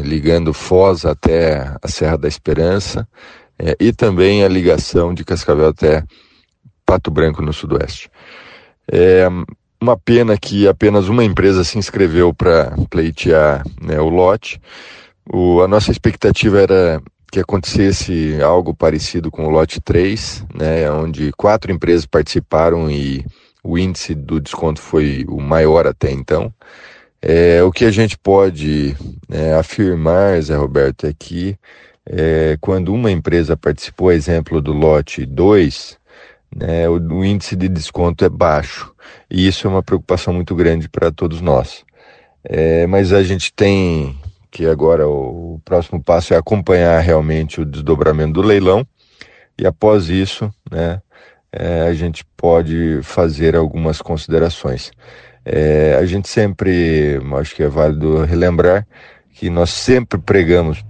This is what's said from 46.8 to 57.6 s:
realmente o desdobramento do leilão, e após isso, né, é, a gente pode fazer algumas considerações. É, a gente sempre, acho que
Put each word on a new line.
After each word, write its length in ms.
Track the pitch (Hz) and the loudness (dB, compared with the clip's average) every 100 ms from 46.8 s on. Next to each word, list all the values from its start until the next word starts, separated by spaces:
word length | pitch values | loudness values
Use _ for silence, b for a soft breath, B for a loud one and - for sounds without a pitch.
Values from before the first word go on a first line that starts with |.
| 85 82 | 4 2
realmente 600 | 85 80 78 78 78 - | 2 2 0 -2 -4 -6
o 40 | |
desdobramento 720 | 76 71 76 73 78 78 78 | -8 -6 -2 0 2 2 0
do 80 | 80 | 0
leilão, 440 | 104 101 92 101 - _ b b b b b - | 2 2 4 2 0 _ b b b b b -4
e 80 | 95 | -4
após 420 | 80 107 104 82 | 2 4 4 2
isso, 420 | 92 98 - 107 - - | -2 -2 -4 -10 -10 -10
né, 320 | 82 85 92 - b b b _ | -6 -4 -6 -12 b b b _
é, 300 | - 85 85 | -8 -4 -2
a 100 | 85 | -2
gente 320 | 82 85 80 - - | -2 -4 -8 -14 -2
pode 640 | 87 85 80 82 82 76 | 2 2 2 -2 -2 -2
fazer 520 | - - 85 73 82 | -4 -2 -2 0 2
algumas 460 | 82 78 82 80 78 | 2 0 -2 -4 -4
considerações. 920 | - 80 - 80 82 - 73 64 - - B B B B | -6 -8 -2 0 0 -2 -6 -8 -10 -20 B B B B
É, 520 | - 76 78 76 78 67 | -6 0 2 2 2 2
a 60 | 90 | 0
gente 220 | 98 - | -2 -4
sempre, 920 | - 104 87 95 90 82 78 73 71 67 69 | -2 -2 0 0 0 2 0 0 -2 -4 -6
acho 160 | 73 | -6
que 80 | - | -4